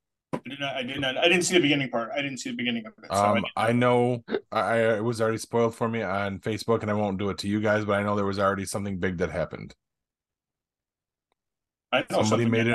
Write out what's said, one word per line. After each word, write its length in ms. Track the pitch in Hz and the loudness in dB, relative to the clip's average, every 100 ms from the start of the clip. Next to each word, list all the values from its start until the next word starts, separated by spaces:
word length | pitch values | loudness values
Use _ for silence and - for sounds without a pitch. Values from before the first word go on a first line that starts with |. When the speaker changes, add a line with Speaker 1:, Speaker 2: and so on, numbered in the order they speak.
| _ _ _ | _ _ _
Speaker 1:
I 80 | - - | -10 -10
did 100 | - | -8
not, 160 | 139 | -6
I 80 | 135 | -6
did 180 | 127 139 | -6 -4
not, 160 | 131 131 | -4 0
I 120 | 175 | 2
didn't 140 | 180 | 2
see 120 | 175 | 4
the 60 | 180 | 4
beginning 300 | 143 143 131 | 4 2 0
part. 200 | 117 113 | -4 -4
I 80 | 139 | -6
didn't 180 | 139 127 | -6 -8
see 120 | 135 | -8
the 60 | 120 | -4
beginning 280 | 123 117 110 | -4 -4 -8
of 60 | - | -18
it. 60 | - | -2
So 60 | 98 | 2
I 120 | 101 | 4
Speaker 2:
Um, 60 | 104 | 2
Speaker 1:
didn't 100 | - - | 0 -2
Speaker 2:
I 160 | 113 | 2
Speaker 1:
know. 520 | 120 123 123 123 120 - | 4 4 4 2 0 -4
Speaker 2:
know, 120 | - - | -6 -2
I, 100 | 110 | -2
I, 360 | 98 117 113 107 | 0 2 2 2
it 80 | |
was 160 | 113 113 | 0 0
already 180 | 113 110 | 0 -2
spoiled 380 | - 117 117 113 | -2 0 0 0
for 120 | 117 | -2
me 140 | 113 | -2
on 380 | 95 98 101 95 | -2 -2 -2 -4
Facebook, 420 | 113 107 - 113 | -4 -4 0 0
and 80 | 110 | 2
I 40 | |
won't 240 | 104 104 95 | 0 0 -2
do 120 | 101 | -4
it 80 | 92 | -4
to 100 | 101 | -2
you 120 | 104 | 0
guys, 240 | 107 107 | 2 2
but 80 | 104 | 2
I 100 | 101 | 0
know 140 | 104 104 | 0 0
there 80 | |
was 160 | 98 98 | 0 2
already 240 | 98 98 | 2 0
something 340 | 95 107 101 95 | -4 -6 -6 -4
big 200 | 95 87 | -4 -2
that 120 | 85 | -2
happened. 460 | 90 76 - 52 - _ _ _ _ _ _ _ _ _ _ _ _ _ _ _ _ _ _ _ _ _ | -2 -4 -6 -14 -20 _ _ _ _ _ _ _ _ _ _ _ _ _ _ _ _ _ _ _ _ _
Speaker 1:
I 80 | 127 | -2
know 40 | - 185 | 0 0
Speaker 2:
Somebody 60 | 107 | 2
Speaker 1:
something 200 | 113 117 | 2 2
Speaker 2:
made 120 | 117 | 2
Speaker 1:
that 40 | |
Speaker 2:
an 40 | 117 | 4